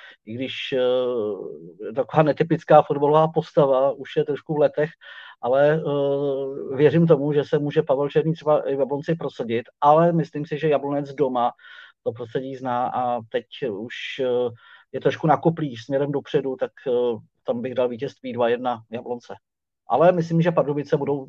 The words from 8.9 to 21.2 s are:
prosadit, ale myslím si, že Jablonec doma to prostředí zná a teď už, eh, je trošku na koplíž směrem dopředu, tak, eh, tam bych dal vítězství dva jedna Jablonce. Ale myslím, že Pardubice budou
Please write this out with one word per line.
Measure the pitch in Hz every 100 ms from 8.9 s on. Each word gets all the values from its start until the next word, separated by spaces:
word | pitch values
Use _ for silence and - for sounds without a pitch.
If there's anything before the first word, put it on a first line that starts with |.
| 143 160
prosadit, | 165 - - 117 117 - _
ale | 147 156 170
myslím | 170 147 147 147
si, | 147
že | 156
Jablonec | 139 143 143 139
doma | 135 135 123 120 - - - - _
to | 127
prostředí | 113 113 135 131 127
zná | 127 123 123
a | 120 123 120
teď | 113 123 - - 131
už, | 98 113 - - -
eh, | 127 123 120 113 _ - _
je | 135
trošku | 139 123 160
na | 135
koplíž | 170 165 151 117
směrem | 127 139 143
dopředu, | 139 - 147 135 127
tak, | 123 - 139
eh, | 123 123 113 - _
tam | - 120
bych | 127
dal | 123 123
vítězství | 117 139 - 127
dva | 117 117
jedna | 120 127 117 113
Jablonce. | 117 127 120 - 98 _ _ _ _ -
Ale | 127 175
myslím, | 180 165 165
že | 175
Pardubice | 170 135 147 139 143
budou | 139 143